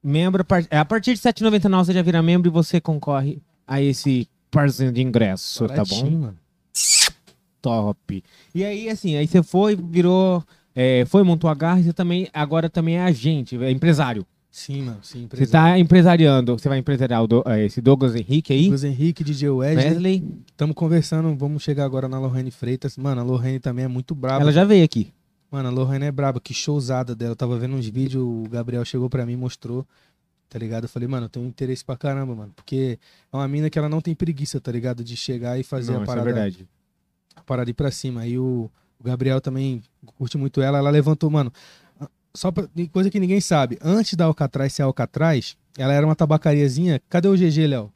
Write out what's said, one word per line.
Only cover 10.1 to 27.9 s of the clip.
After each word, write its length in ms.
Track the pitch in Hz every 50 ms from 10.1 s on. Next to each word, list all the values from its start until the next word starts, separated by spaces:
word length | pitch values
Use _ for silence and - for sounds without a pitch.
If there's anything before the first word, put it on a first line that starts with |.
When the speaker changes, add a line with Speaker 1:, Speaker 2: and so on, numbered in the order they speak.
| 185 185 190 185 180 175 160 _ _ _ _ _ _
Speaker 1:
é, 300 | 127 127 131 127 123 123
foi, 160 | 143 - 196
montou 260 | 202 180 170 160 165 165
a 60 | 151
Garra 260 | 139 160 165 180 185
e 40 | 175
você 80 | 170
também, 360 | 165 - 180 175 175 180 185 -
agora 360 | _ 156 151 143 156 165 165 165
também 280 | _ 175 165 165 165
é 60 | 175
agente, 540 | 180 180 165 113 113 156 160 147 123 - 127 120
é 80 | 123 131
empresário. 560 | 131 135 160 170 160 143 151 123 117 104 92 _ _ _ _ _
Speaker 2:
Sim, 320 | _ - - - 139 139
mano, 160 | 139 123 117 101
sim, 180 | - - - 120
Speaker 1:
Você 40 | 120
Speaker 2:
empresário. 480 | 113 - 127 135 113 110 160 160 170 180
Speaker 1:
tá 40 | 185
empresariando, 760 | 180 151 180 185 165 180 175 170 160 147 139 131 123 117 123 113
você 100 | - 139
vai 100 | 135 135
empresariar 440 | 120 - 143 123 131 120 120 113 113
o 20 |
Do-, 160 | 110 117 120 -
é, 180 | - 113 107 107
esse 160 | 101 - -
Douglas 340 | 113 127 139 131 135 127 113
Henrique 380 | 117 104 92 135 156 160 -
aí? 100 | 135 135
Speaker 2:
Douglas 220 | 165 196 139 135 139
Henrique, 400 | 143 135 123 147 170 170 - 160
D 80 | 143
J 180 | 151 131 143 147
Wesley. 360 | 135 127 127 143 160 127 135
Speaker 1:
Wesley. 380 | 151 165 170 180 185 190 190 - - - - - _ _
Speaker 2:
Tamo 160 | - 147 151 151
conversando, 600 | - 170 160 165 170 156 - 165 160 160 160 151
vamos 260 | 131 139 143 151 147
chegar 220 | - - 143 139 143
agora 240 | 135 127 131 131 131
na 100 | 131 131
Lohane 300 | 135 131 127 131 127 131
Freitas. 440 | - _ - 123 127 127 - 139 -
Mano, 240 | - 131 143 135 123
a 40 | 120
Lohane 340 | 123 127 123 120 131 135 131
também 260 | - 135 123 123 131
é 20 | 131
muito 260 | 123 127 127 - 165
braba. 280 | 139 127 127 131 139
Speaker 1:
Ela 100 | 143 151
já 120 | 147 165 185
veio 200 | 202 214 190 165
aqui. 280 | 151 - 117 101 - _ _ _ _ _ _ _ _ -
Speaker 2:
Mano, 140 | 139 131 123
a 20 |
Lohane 360 | 123 127 131 131 139 139 139
é 40 | 147
braba, 300 | 139 135 143 135 127 123
que 120 | _ -
showzada 600 | 117 - - - 147 147 127 120 131 127 127 120 120
dela. 160 | 110 117 117
Eu 60 | 117
tava 200 | - 131 120 123
vendo 200 | 117 120 127 135
uns 100 | 135 120
vídeos, 380 | 107